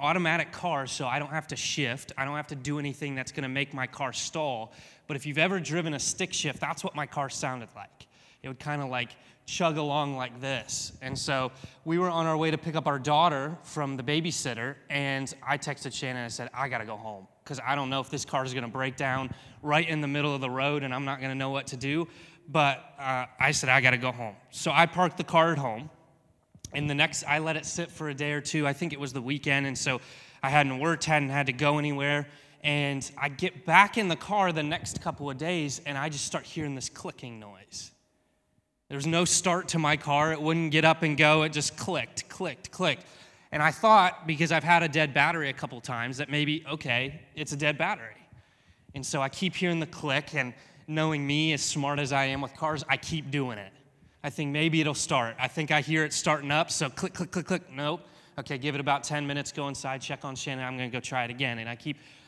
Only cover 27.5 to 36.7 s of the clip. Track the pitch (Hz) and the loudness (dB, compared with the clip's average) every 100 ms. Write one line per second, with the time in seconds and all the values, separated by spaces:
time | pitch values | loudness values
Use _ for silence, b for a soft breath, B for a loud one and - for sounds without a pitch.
27.5 | 151 147 - 170 - 156 135 147 147 147 | -4 -4 -6 -6 -6 -8 -4 -2 -2 -2
28.5 | 160 143 139 175 143 143 131 120 143 - | 0 0 0 -4 -6 -6 -6 -4 -4 2
29.5 | 139 139 123 - 127 B B B B 135 | 2 2 -2 -2 -2 B B B B 2
30.5 | 147 139 131 156 165 - 156 139 139 139 | 4 4 2 2 2 4 4 4 0 0
31.5 | 127 147 151 147 139 143 147 143 B B | 2 4 4 2 0 2 0 -2 B B
32.5 | B 147 147 143 139 123 - 143 135 180 | B 0 2 2 -2 -6 -4 -6 -2 -4
33.5 | 131 - 165 202 240 196 160 - 208 185 | -4 6 8 8 6 0 0 0 2 4
34.5 | 160 147 160 - - 175 151 143 131 156 | 2 0 -2 -6 -8 -6 -6 -6 -4 -2
35.5 | 180 147 131 - 139 151 143 - 160 - | -2 -2 -4 -6 -4 -4 -4 -6 -6 -8
36.5 | - 151 | -8 -6